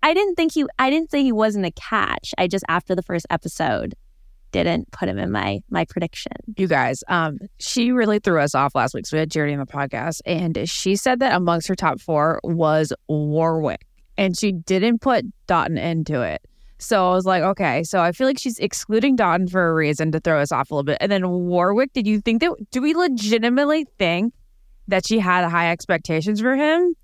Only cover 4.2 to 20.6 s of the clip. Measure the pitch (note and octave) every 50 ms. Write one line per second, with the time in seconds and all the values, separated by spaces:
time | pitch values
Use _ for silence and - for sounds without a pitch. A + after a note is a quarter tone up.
4.2 | - - - - - - - F#3+ E3 E3+ E3+ D#3+ - - - - F#3+ F#3 - -
5.2 | - - G3 G#2+ F#2 G2+ - G3+ - - - E3 E3 - - D#3+ F3 E3 - -
6.2 | - - - - - - G#3+ - F#3+ F3+ E3 C3+ B2+ A#2+ C3 - - - - E3+
7.2 | E3 D#3 D3 C#3 - G3+ - - - - - C4 A#3 A#3+ B3+ B3 A3+ G#3+ G#3+ G#3
8.2 | - G3+ F3 D#3 C#3+ D3 - C3+ C#3 C#3 - C#3 A#2 B2 - A#2 - - - D#3
9.2 | D#3+ D#3+ - D#3 D3 D3 D3 C#3+ C#3 C3+ - C#3+ C#3 C3+ - - A#2+ E3 D#3 -
10.2 | - - F3+ - F3+ E3 D#3+ A2 A#2 F3 - - - F#3+ G3 G3+ - C4 B3+ A#3+
11.2 | C4+ C4 - F3+ F3+ E3+ E3+ E3 D#3+ - F#3+ - - D#3+ C3 - - - D#3+ D3
12.2 | D3 D#3+ D#3+ - - - E3 E3+ E3 D#3 D#3 D#3 D#3 D3+ - - _ - D#3 D3+
13.2 | D3+ D3 D3+ D#3+ E3 E3 D#3+ D#3+ D3+ C3+ E2+ - - _ _ _ - _ - -
14.2 | G3+ F#3+ F3 - - G#3 F#3+ E3+ E3 - F#3+ F#3+ F#3+ A#3 A#3 A3+ - C4+ B3 G#3
15.2 | - - - _ _ - F3+ E3 - - E3 A#2+ - E3+ E3 E3 D#3 - D3+ B2+
16.2 | A#2+ E2+ D2+ C2+ - - _ _ - - - - - - A#3 G3+ F#3 F3+ F3+ F#3
17.2 | F#3 F#3+ F#3 F3+ D#3 F#3 G3 - G3 D#3 A#2+ D3 E3 D#3 - F#3+ E3+ E3+ F3 -
18.2 | C4 C4 F#3 - - C4 A3+ - - G3 - - - - G#3+ A3+ A#3+ C#4+ C4 A#3+
19.2 | G#3+ F3+ E3 F3+ F#3+ F3 F3+ F#3+ F3 E3+ E3 D#3+ D#3 D3 D3+ C#3+ D#3+ D#3+ D#3 D#3+
20.2 | - E3+ D#3+ D3 C#3+ D3 D#3+ B2